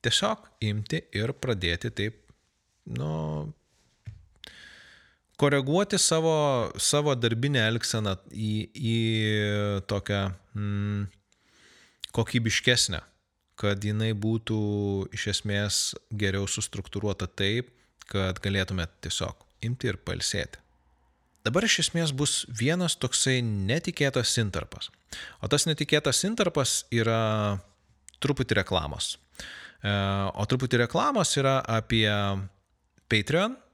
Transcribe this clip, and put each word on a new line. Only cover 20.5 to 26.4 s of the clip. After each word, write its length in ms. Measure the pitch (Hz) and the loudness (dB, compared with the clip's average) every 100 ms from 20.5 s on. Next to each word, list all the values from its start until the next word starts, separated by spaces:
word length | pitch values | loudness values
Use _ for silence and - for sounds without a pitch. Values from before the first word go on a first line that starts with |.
| - _ _ _ _ _ _ _ _ 113 | -10 _ _ _ _ _ _ _ _ 0
Dabar 160 | 139 | 2
iš 140 | 220 - 156 | 2 2 2
esmės 260 | 170 160 | 0 -2
bus 300 | 135 147 - - | 0 0 -2 -4
vienas 460 | 113 123 175 170 - | -2 0 2 0 0
toksai 400 | 127 - - 127 | -2 0 2 2
netikėtas 960 | 120 101 95 139 - - 143 131 117 - | 0 0 0 0 -2 0 2 2 2 2
intarpas. 480 | 107 82 - - - _ _ - - - | 0 -2 -8 -12 -14 _ _ -14 -14 -10
O 80 | - | 0
tas 160 | 143 170 | 2 2
netikėtas 500 | 156 147 147 143 131 190 | 0 2 2 4 0 0
intarpas 540 | 226 | 0